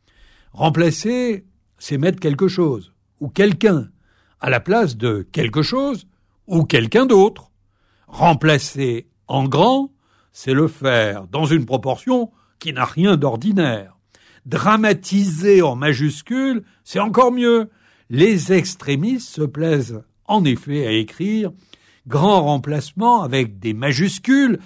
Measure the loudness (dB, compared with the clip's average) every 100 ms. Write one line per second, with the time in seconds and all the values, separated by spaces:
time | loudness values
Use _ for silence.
0 | _ _ _ _ _ -4 -2 2 0 0
1 | -4 -2 -2 -4 -10 _ _ _ -8 -2
2 | -2 -2 -2 0 0 0 -2 -2 -10 _
3 | _ -14 -8 0 2 2 2 0 -4 _
4 | _ _ _ _ -4 -2 0 0 0 -2
5 | -4 -4 -6 -4 -2 -2 -2 -2 -2 -4
6 | -10 _ _ _ -4 -2 2 0 2 2
7 | 6 6 6 2 -20 _ _ _ _ _
8 | _ 0 2 4 2 2 0 -4 -4 -4
9 | -8 _ -6 -2 0 2 4 2 -2 _
10 | _ _ _ -12 -2 0 0 -2 0 0
11 | 0 -4 -8 -4 0 0 0 -4 -4 -6
12 | -2 -2 -2 _ _ -16 -12 -6 -4 0
13 | 2 2 0 -2 -2 0 0 -2 -8 _
14 | _ _ _ _ -8 -4 0 2 2 0
15 | 0 0 0 0 4 4 4 0 -2 0
16 | -2 -4 -6 -4 -2 -4 -6 _ -10 -4
17 | 0 4 4 4 2 2 0 _ _ _
18 | -6 2 2 2 2 0 0 -6 -6 -4
19 | -2 -4 -8 -6 -6 -4 -2 -2 -2 -10
20 | -16 _ -2 0 2 0 -4 -6 -2 -2
21 | -4 -6 -4 -2 -4 -8 _ -20 _ _
22 | -6 0 2 2 2 -2 -2 -6 -6 -2
23 | 2 2 0 -4 -4 -6 -8 -4 -2 0
24 | -2 -2 0 2 2 0